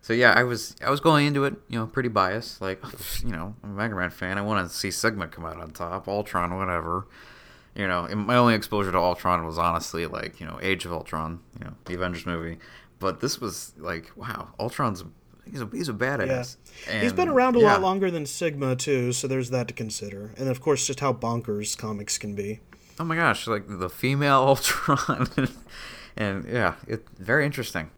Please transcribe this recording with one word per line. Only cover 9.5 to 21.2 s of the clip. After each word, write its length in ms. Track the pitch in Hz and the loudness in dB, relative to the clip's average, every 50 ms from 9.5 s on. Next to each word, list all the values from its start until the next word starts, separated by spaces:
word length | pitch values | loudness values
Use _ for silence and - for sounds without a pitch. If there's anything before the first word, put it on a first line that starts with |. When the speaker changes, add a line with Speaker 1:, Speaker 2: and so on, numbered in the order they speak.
| 80 82 | -2 0
Speaker 1:
honestly, 480 | 85 87 82 85 82 - - 82 85 80 | 2 2 2 0 -4 -4 -4 -4 -4 -4
like, 320 | - - - - - - | -4 -6 -8 -8 -10 -12
you 60 | - | -14
know, 140 | 78 82 - | -14 -12 -6
Age 240 | - 95 95 90 82 | 0 0 0 0 -2
of 60 | 87 85 | -6 -6
Ultron, 460 | 80 - - - 80 80 80 82 85 - - - - | -8 -8 -6 -6 -6 -6 -6 -8 -10 -14 -18 -16 -14
you 60 | - | -14
know, 80 | 85 - - - | -14 -14 -16 -12
the 80 | - 90 | -10 -6
Avengers 300 | 87 92 90 87 82 - | -4 -4 -4 -4 -6 -6
movie. 320 | 90 87 82 82 82 85 82 - - - - - _ _ _ | -4 -4 -4 -4 -8 -10 -12 -14 -20 -20 -20 -20 _ _ _
But 200 | 92 95 87 - | -4 -4 -2 -2
this 180 | - 135 143 - | -2 -4 -4 -2
was, 340 | 127 107 82 - - - - - | -6 -8 -6 -8 -12 -14 -16 -12
like, 340 | 76 87 85 82 82 - - - | -8 -8 -6 -8 -8 -14 -18 -14
wow, 320 | - 120 113 - - - - - | -12 -10 -8 -10 -10 -12 -8 -6
Ultron's, 440 | - 117 - - 147 120 101 87 90 85 - _ _ _ - _ _ - | -6 -6 -2 -2 -2 -2 -2 -4 -10 -14 -18 _ _ _ -20 _ _ -14
he's 120 | - 139 | -10 -10
a, 80 | 120 101 | -8 -8
he's 160 | - - 175 147 | -6 -6 -4 -4
a 60 | 113 | -2
badass. 640 | 104 123 131 143 131 - 135 131 127 123 123 - _ _ - - - - - | -2 -2 -2 0 0 0 0 0 -2 -2 -6 -12 _ _ -20 -20 -16 -8 -4
Speaker 2:
Yeah. 140 | - - | -2 0
He's 120 | - 247 - | 2 2 2
been 140 | 359 359 339 | 2 2 4
Speaker 1:
And, 100 | 294 254 | 6 6
Speaker 2:
around 180 | 247 262 247 | 6 6 6
a 40 | 240 | 8
Speaker 1:
yeah. 140 | 226 208 226 | 8 8 8
Speaker 2:
lot 80 | 220 | 6
longer 280 | 190 185 190 196 196 185 | 6 4 2 4 2 0
than 140 | 175 165 147 | 0 0 -4
Sigma, 500 | 135 - - 180 165 147 139 139 131 127 | -4 -4 -2 -2 -2 -2 0 0 0 0
too, 380 | 127 - - 143 131 123 123 123 | 0 2 2 2 2 4 2 0
so 140 | - - 135 | 0 -2 0
there's 220 | 131 131 127 117 | 0 0 0 0
that 160 | 127 127 120 104 | 0 -2 -2 -2
to 40 | - | -4
consider. 600 | - 117 110 107 - 107 104 101 98 104 107 107 - | -6 -6 -6 -6 -8 -8 -8 -10 -10 -10 -12 -8 -4
And, 120 | 131 135 | 0 0
of 100 | 123 127 | 0 0
course, 240 | - 156 147 135 - - | 2 2 2 2 2 -2
just 120 | 139 - | -2 0
how 140 | 143 139 127 | 0 0 0
bonkers 640 | 127 | 2